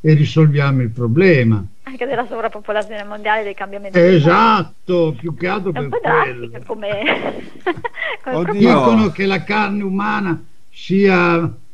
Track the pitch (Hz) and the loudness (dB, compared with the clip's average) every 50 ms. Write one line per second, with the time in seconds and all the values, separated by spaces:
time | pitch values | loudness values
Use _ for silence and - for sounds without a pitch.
0 | - 156 156 147 151 117 - 156 160 151 143 147 143 139 135 131 127 113 113 - | 6 4 4 4 4 2 4 4 4 4 4 2 2 2 2 0 0 -2 -4 -4
1 | 120 113 113 156 190 190 165 135 120 113 110 104 92 - - - - - 262 254 | -2 0 2 4 6 6 6 6 4 4 2 2 -2 -8 -14 -14 -16 -14 -10 -8
2 | 247 269 277 226 254 - 285 226 220 226 - 214 208 - 208 214 202 196 220 208 | -6 -4 -2 -4 -4 -4 -6 -6 -6 -6 -8 -8 -8 -4 -4 -4 -4 -6 -10 -12
3 | 202 208 208 214 208 214 214 226 214 202 190 - 196 196 196 202 202 196 196 180 | -12 -12 -12 -6 -2 0 0 0 -2 -4 -6 -8 -10 -10 -10 -12 -12 -2 2 4
4 | 170 175 185 165 139 160 180 202 226 233 220 202 160 - - - - - 180 175 | 6 6 6 6 6 6 4 6 6 4 4 2 0 -4 -10 -16 -4 -2 0 2
5 | 165 160 139 113 160 170 151 110 175 180 190 214 180 196 160 - 143 139 - 480 | 2 0 0 -4 -8 -10 -8 -6 -4 -4 -4 -4 -4 -4 -4 -4 -6 -4 -6 -4
6 | 403 302 247 240 - - - 123 - 233 - - - - 466 214 - 202 208 202 | -2 0 0 2 0 -2 -4 -10 -12 -14 -14 -16 -12 -12 -10 -8 -6 -6 -6 -4
7 | 220 311 - - - - - - - - - - - - 320 - - 453 - - | -2 -2 -2 -2 -4 -8 -8 -8 -14 -14 -16 -8 -6 -6 -6 -6 -8 -12 -10 -8
8 | - 622 523 - - 277 254 156 175 175 208 202 208 240 - - - 240 226 220 | -10 -8 -10 -10 -8 -6 -4 -4 -2 -2 2 4 6 6 6 6 4 4 4 4
9 | 220 196 160 - 196 196 196 180 151 - 208 214 208 202 202 208 202 190 185 196 | 2 2 0 -2 -2 0 0 -2 -2 -2 -2 -2 -2 -2 -2 -4 -4 -4 -4 -2
10 | 202 214 208 208 202 180 160 160 - - - - - - - - - - 175 196 | -2 -2 -4 -4 -2 -4 -4 -4 -6 -14 -16 -16 -16 -16 -16 -16 -4 0 2 4
11 | 202 196 185 180 175 175 170 165 170 120 113 - - - | 6 6 6 4 4 4 2 2 0 -2 -6 -8 -16 -18